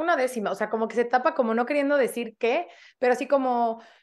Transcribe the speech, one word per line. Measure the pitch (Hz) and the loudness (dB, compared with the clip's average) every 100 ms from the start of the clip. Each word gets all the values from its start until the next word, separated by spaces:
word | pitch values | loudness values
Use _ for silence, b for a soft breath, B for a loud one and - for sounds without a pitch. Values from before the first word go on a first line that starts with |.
una | 330 330 | 0 0
décima", | 254 247 196 | 0 -2 -4
o | 196 | -2
sea, | 214 | -2
como | 220 220 | -2 -2
que | 226 | -2
se | 240 | 0
tapa | 254 320 | 2 0
como | 311 233 | 0 0
no | 226 247 | 2 0
queriendo | 294 277 285 | 0 2 2
decir | 233 - 233 - | 2 -2 -8 -4
qué, | 226 285 349 B B B | -2 0 -4 B B B
pero | 247 | 0
así | 240 269 | 0 2
como, | 277 254 240 233 226 B B | 0 2 0 -2 -4 B B